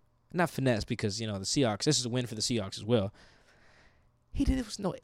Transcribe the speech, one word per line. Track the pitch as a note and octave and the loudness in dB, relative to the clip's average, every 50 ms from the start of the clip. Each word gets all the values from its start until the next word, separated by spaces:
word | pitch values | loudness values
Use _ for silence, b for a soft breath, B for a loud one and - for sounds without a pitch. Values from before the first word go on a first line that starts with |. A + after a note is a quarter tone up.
| _ _ _ _ _ _ | _ _ _ _ _ _
Not | - F3 F3 D#3 | -2 0 0 0
finesse | - - C3+ C3 A#2+ G2+ - | 0 2 2 4 2 2 0
because, | - B2+ - - G#2+ F#2+ A2+ | -2 -2 -2 -2 -2 -2 -4
you | A2+ | -4
know, | A2 G#2 F#2+ | -4 -4 -4
the | G2 | -4
Seahawks, | - - D3 C#3 A2+ G#2+ G2+ - | -2 2 2 2 2 2 2 2
this | D#3 D3 B2 | 2 2 2
is | B2+ | 2
a | A#2+ | 0
win | A2+ B2+ B2 G#2+ | -2 -2 -2 -4
for | A2+ | -4
the | G#2+ | -4
Seahawks | G#2 - B2 A2+ F#2+ F#2+ - - | -2 0 0 0 -2 -4 -6 -6
as | G#2+ | 0
well. | G#2 B2 A#2 G2 G2 b b b b b b b b b b b b b b b b b b b b _ _ _ _ | 2 4 4 4 0 b b b b b b b b b b b b b b b b b b b b _ _ _ _
He | - - C#4 | -4 0 2
did | - C4+ C4 | 2 2 0
it | B3 G#3+ | -2 -6
with | - - | -8 -6
no, | G3+ F3+ - - | -4 -4 -4 -6